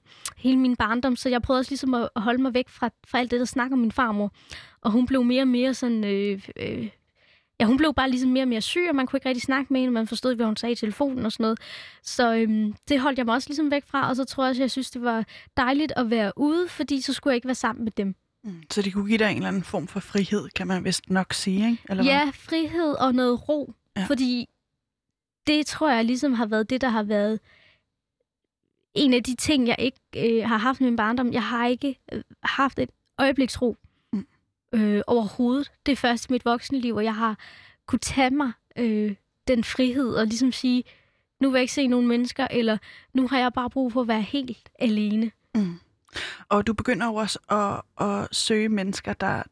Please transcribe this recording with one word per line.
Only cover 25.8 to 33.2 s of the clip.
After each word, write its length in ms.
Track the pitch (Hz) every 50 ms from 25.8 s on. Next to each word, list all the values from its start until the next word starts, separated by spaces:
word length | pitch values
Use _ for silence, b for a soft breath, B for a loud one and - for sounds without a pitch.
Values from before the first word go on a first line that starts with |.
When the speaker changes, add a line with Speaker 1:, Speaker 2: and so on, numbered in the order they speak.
| 311 302
Speaker 1:
jeg 140 | 254 226 233
ligesom 280 | 226 254 247 294 285 247
har 120 | 226 240
været 240 | 208 220 220 220 -
det, 100 | 262 247
der 80 | 269 254
har 140 | 220 226 214
været 380 | 202 220 208 202 214 220 214 - b b b b b b b b b _ _ _ _ _ _ _ _ _ _ _ _ _ _ _ _ _ _ _ _ -
en 200 | - 294 262 247
af 80 | 240 226
de 120 | 254 247
ting, 300 | - - - 311 269 240 233
jeg 80 | 226 -
ikke, 200 | - 262 - _ _ _ - - 135 233 226 226
øh, 80 | 214 226
har 80 | 233
haft 240 | 214 208 262 262 -
med 100 | 262 247
min 60 | 233
barndom. 360 | 233 208 214 240 247 254 240 -
Jeg 100 | 247 208
har 240 | 214 240 233 240
ikke, 320 | 240 254 240 - 277 254 - _ - -
øh, 100 | 208 - _ - - -
haft 360 | - - - 277 262 - -
et 120 | 254 - _ _ _ _ _
øjebliksro, 580 | -